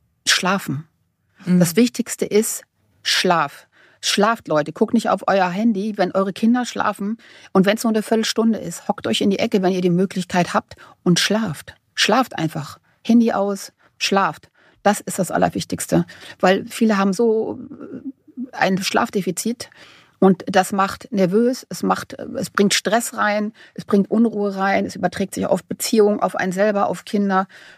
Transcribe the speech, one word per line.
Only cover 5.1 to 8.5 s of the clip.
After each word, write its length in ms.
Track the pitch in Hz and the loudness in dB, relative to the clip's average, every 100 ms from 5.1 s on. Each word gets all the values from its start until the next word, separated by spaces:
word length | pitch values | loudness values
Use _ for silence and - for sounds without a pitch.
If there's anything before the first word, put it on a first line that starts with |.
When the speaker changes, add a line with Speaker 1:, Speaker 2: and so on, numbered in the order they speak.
| 196 - | -2 2
Speaker 1:
euer 220 | 190 180 | 2 2
Handy, 440 | 185 233 190 214 202 | 0 0 0 -2 -2
wenn 140 | 180 | -2
eure 200 | 190 196 | 0 -2
Kinder 320 | - 220 247 240 | 0 2 2 0
schlafen. 520 | - 208 202 202 226 - - - | -4 -4 -4 -6 -8 -12 -20 -2
Und 140 | 190 190 | 2 4
wenn's 180 | 220 | 2
nur 80 | 233 | 0
eine 80 | 214 | 0
Viertelstunde 560 | - 220 214 - 226 | 0 0 0 0 0